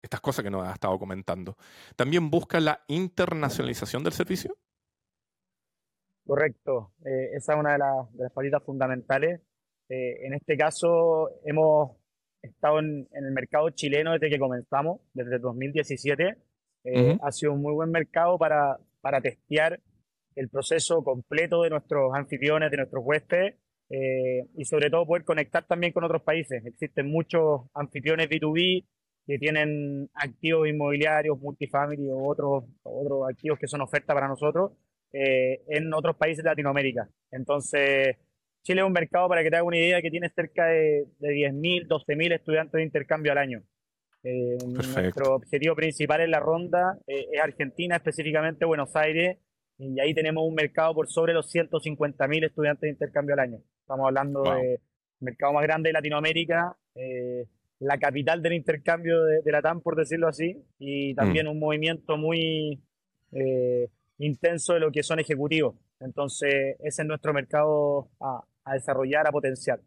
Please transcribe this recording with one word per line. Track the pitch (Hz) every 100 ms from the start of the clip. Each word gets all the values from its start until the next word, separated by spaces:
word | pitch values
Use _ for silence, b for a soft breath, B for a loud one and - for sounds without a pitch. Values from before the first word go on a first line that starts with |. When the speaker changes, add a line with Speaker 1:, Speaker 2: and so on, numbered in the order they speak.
Speaker 1:
estas | - -
cosas | - 131
que | 104
nos | 98 90
has |
estado | 95 98 95
comentando, | 95 92 95 90 90 - B B B -
¿también | 123 170 156
busca | 165 - 170
la | 156 151 -
internacionalización | 151 185 - 175 165 139 - 127 117 107 127
del | 170
servicio? | - - 180 - 403 _ _ _ _ _ _ _ _ _ _ _ _ _ _ _ _ -
Speaker 2:
Correcto. | 139 151 - - 127 107 _ 143
Eh, | 131 131 143
esa | -
es | 151
una | 147
de | 143
las, | 139 135 120 -
de |
las | 127
palitas | - 139 143
fundamentales. | - 135 131 127 - 135 160 170 _ _ _ _ _
Eh, | 131 127 - 135
en |
este | 143 - 147
caso, | 151 - 170 170 165 160 160 - 151
hemos | 151 156 151 143 - _ _ _ _
estado | 110 _ 151 156
en, | 156 147 131
en | 143 135
el |
mercado | 135 127 151 160
chileno | - 147 143 160
desde | 160 151
que | 147
comenzamos, | 135 123 - 139 156 185 _
desde | 127 123 123
dos | 123 120
mil | 135
diecisiete. | 151 147 135 139 139 175 220 _ _ _ _
Eh, | 127 127 123
Speaker 1:
Ujú. | 190
Speaker 2:
ha | 143
sido | - 147
un | 143
muy | 147
buen | 151 165
mercado | 165 151 170 170 180
para, | 160 151 139 131 _ _
para | 135 135
testear | 127 - _ 147 160 175 _ _ _ _ _
el | - 131
proceso | 135 - 160 - 165
completo | 139 127 - 147 170 170
de | 170
nuestros | 151 - 147 131 139
anfitriones, | 135 135 143 156 156
de | 143
nuestros | 131 139 123
huéspedes, | 151 _ 175 185 - _ _ _
eh, | 135 131 131 127 127 123 -
y | 139
sobre | 151 147
todo | 165 160
poder | 170
conectar | 160 156 147 170 -
también | 175 175
con | 170
otros | 165 160
países. | - 165 151 123 117
Existen | - 156 - 139
muchos | 160 160 170 156 143 123 147
anfitriones | 143 147 131 160 160
B | 156
two | 151
B | 160 185 185 - _ _ _ -
que | 143
tienen | 147 156 151 147 143 139 143 151
activos | 143 113 160 160 156
inmobiliarios, | 151 143 143 156 156 151 135
multifamily | 143 143 143 139 147 147 139
o | 131
otros, | 139 147 143 139 117 -
otros | - 123 143 139 131
activos | 123 151 151
que | 143
son | 147
oferta | 135 147 - 143
para | 139
nosotros, | 135 147 156 202 _ _ _ _
eh, | 139 135 131 127 131 -
en | 151 160
otros | 156 - 160
países | 156 156
de | 160
Latinoamérica. | 151 143 139 135 120 101 _ _
Entonces, | 131 131 143 - 147 139 139 135 123 _ _ _ _
Chile | - 185
es | 190
un |
mercado, | 175 160 175 180
para | 175
que | 160
te | 165
hagas | 175
una | 170
idea, | 170 180
que | 165
tiene | 165 170
cerca | - 160 - 165
de, | 165 156 147 143 _
de | 147
diez | 143 143
mil, | 139 165 175 170
doce | 156 - 147
mil | 170
estudiantes | 165 - 156 156
de | 160
intercambio | 160 147 135 156 151
al | 143
año. | 139 117 _ _ _ _ _ _
Eh, | 127 127 123 123
Speaker 1:
Perfecto. | 123 127 131 131
Speaker 2:
nuestro | 92 - 135 131
objetivo | - 143 156 156
principal | 160 147 143 156
en | 165
la | 156
ronda, | 143 165 175 175 180 196 -
eh, | 139 131
es | 151
Argentina, | 156 147 143 - 175 170
específicamente | 160 151 156 151 160 160 165
Buenos | 151 135 160
Aires, | 156 160 180 185 _ _ _ _
y | 135 131
ahí | 147
tenemos | 156 156 156 160
un |
mercado | 160 147 - 160
por | 160 151
sobre | - 165
los | 165 147
ciento | 170 160 160
cincuenta | 156 147 147 135 139
mil | 156
estudiantes | 156 - 147 147
de | 151
intercambio | 139 147 147 143
al | 143
año. | 127 113 _ _
Estamos | _ 135 135
hablando | 135 143 139
Speaker 1:
Wow. | 135 131
Speaker 2:
de | 127 123 _ _ _ _
mercado | 127 113 143
más | 147
grande | 151 156 160
de |
Latinoamérica, | 156 151 147 156 160 165 170 175 - _ 127
eh, | 131 127 123 123 117 _ _ _
la | 135 143
capital | 143 135 143 170
del | 165
intercambio | 170 156 151 156 170 165 165
de, | 160 156
de | 151
la | 147
tam, | 156 170
por | 170 160
decirlo | 156 165 165
así, | 147 165 202 - _
y | 139 143 139 135
también | 190 165 156
Speaker 1:
Mm. |
Speaker 2:
un | 151
movimiento | 151 151 160 160 - 151
muy, | 156 165 160 156 151 143 _ _ _ _ _
eh, | 139 131 127 127 123 120 _ _ _
intenso | 147 131 170 170 - 170
de |
lo | 156
que | 147
son | - 160
ejecutivos. | 151 139 147 160 135 - _ _
Entonces, | 131 123 143 - 143 139 135 -
ese | 151 -
es | 156
nuestro | 151 156
mercado | 143 135 151 151 151 147 143 135 _
a, | 135 123 - _ -
a | 135
desarrollar, | 139 135 131 147 156
a |
potenciar. | 143 135 131 - 120